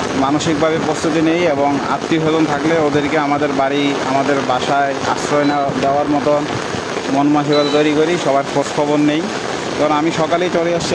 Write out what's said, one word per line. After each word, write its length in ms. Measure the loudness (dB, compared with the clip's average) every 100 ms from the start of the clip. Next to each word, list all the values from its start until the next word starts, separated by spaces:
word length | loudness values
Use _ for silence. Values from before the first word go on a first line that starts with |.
| -4 -2
মানসিকভাবে 520 | 0 0 0 0 0 0 -2
প্রস্তুতি 340 | -2 -2 0 2
নেই 120 | 2 0
এবং 160 | 2 0 0 -2
আত্মীয় 260 | -4 0 0
স্বজন 200 | 2 2 0
থাকলে 220 | 0 0 2 2
ওদেরকে 280 | 0 0 0 0
আমাদের 240 | 0 0 0
বাড়ি, 240 | 0 2 0 0 0
আমাদের 260 | 0 2 0 0
বাসায় 420 | -2 0 0 0 -2 -2
আশ্রয় 340 | -2 0 0 2
না 60 | 0 -2 0
দেওয়ার 260 | 0 0 2
মতন 280 | 0 2 0 0 -6 -6 -8 -6 -6 -2
মন 120 | 0 2
মানসিকতা 380 | 2 2 2 2 2
তৈরি 160 | 2 2
করি, 160 | 2 0
সবার 220 | 0 0 0
খোঁজ 160 | -2 -2 -2
খবর 220 | 0 2 2
নেই। 120 | 0 -2 -6 -6 -6 -6 -2
কারণ 140 | 0 2
আমি 100 | 0 0
সকালেই 300 | 0 0 0 0
চলে 140 | 0 -2
আসছি, 140 | -2